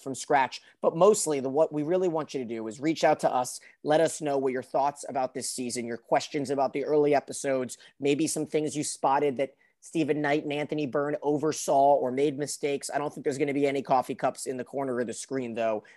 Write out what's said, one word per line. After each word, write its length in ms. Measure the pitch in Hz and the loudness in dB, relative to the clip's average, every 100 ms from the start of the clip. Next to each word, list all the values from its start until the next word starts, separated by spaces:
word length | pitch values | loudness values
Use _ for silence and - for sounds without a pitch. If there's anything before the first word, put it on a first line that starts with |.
from 120 | 139 | -10
scratch? 480 | 127 - 139 127 - - - | -10 2 2 2 -4 -18 -2
But 160 | - 165 | -2 6
mostly 420 | 196 214 156 139 | 6 6 2 -2
the, 120 | 131 | 0
what 220 | 139 160 | 2 2
we 100 | 151 | 0
really 260 | 147 185 185 | 0 2 2
want 240 | 156 143 | -2 -4
you 80 | 139 | -6
to 60 | 117 | -6
do 200 | 117 110 | -6 -8
is 140 | 107 | -4
reach 240 | 151 156 | -4 2
out 160 | 160 151 | 2 4
to 120 | - | 2
us. 280 | 127 123 - - _ | 0 -2 -8 -16 _
Let 160 | 143 160 | 2 4
us 200 | 160 - | 4 0
know 160 | 147 139 | -2 0
what 140 | 135 | 0
your 100 | 127 | -2
thoughts 420 | - 147 139 - - | -2 0 0 -2 -6
about 260 | 131 127 | -4 -4
this 160 | 131 113 | -4 -8
season, 360 | - 123 120 117 | -6 -6 -6 -6
your 120 | 117 | -8
questions 520 | - 147 - 151 135 | 0 0 0 -4 -2
about 220 | 139 135 | 0 0
the 120 | 143 | 0
early 300 | 123 151 147 | 0 4 4
episodes, 600 | 139 - - 143 131 120 - - - | 4 0 -8 -2 -2 -4 -10 -20 -4
maybe 260 | 139 143 151 | -2 0 0
some 200 | 156 147 | -2 -2
things 280 | 156 151 | -2 -2
you 80 | 139 | -4
spotted 540 | 139 - 143 139 147 123 | -6 0 2 4 2 0
that 180 | 139 _ _ _ | -4 _ _ _
Stephen 400 | - 165 147 151 | -6 -2 0 0
Knight 220 | 147 151 | 2 0
and 80 | 147 | 0
Anthony 340 | 147 143 151 143 | -4 -4 -4 -2
Byrne 300 | 143 147 147 | -2 -2 -2
oversaw 720 | 143 147 156 147 - 139 139 143 | 0 0 0 -2 2 6 6 6
or 140 | 127 | 2
made 280 | 127 151 135 | 0 0 0
mistakes. 520 | 143 - 147 139 - | -6 -4 -4 -4 -4
I 60 | 139 | -4
don't 140 | 147 | -4
think 120 | - | -4
there's 140 | 147 135 | -4 0
gonna 160 | 143 | 0
be 120 | 139 139 | 2 0
any 160 | 139 | 0
coffee 320 | 127 131 123 | 2 0 0
cups 320 | 131 131 - 131 | -2 -4 -4 -8
in 100 | 127 | -6
the 80 | |
corner 340 | 120 139 135 120 | -6 -6 -4 -2
of 60 | 113 | -4
the 60 | |
screen 420 | 107 - 135 120 | -6 -6 -6 -4
though, 300 | 113 113 107 - | -2 0 -2 -6